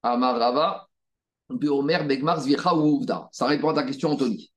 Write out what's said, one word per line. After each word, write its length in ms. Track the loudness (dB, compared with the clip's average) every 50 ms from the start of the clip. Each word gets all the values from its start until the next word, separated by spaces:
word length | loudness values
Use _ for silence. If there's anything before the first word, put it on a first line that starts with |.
Amar 360 | 0 0 0 2 2 2 2 2
Rava, 500 | 0 2 2 2 0 0 -2 -6 -14 _ _ _ _ _ _ _ _ _ _ _ _ _
Beomer, 520 | -6 -4 0 0 0 0 2 0 0 0 0
Begmar, 340 | -2 -2 0 0 -2 -2 0
Zvicha 340 | 0 0 0 2 2 0 2
ou 240 | 4 4 4 2 2
Uvda. 280 | 0 -4 -4 -6 -8 -16
Ça 160 | -6 -4 0
répond 220 | 0 0 2 0 0
à 40 | 0
ta 100 | 0 -2
question, 260 | -4 -6 -4 -2 -2
Anthony. 400 | 0 0 0 -2 -2 -6 -10 _ _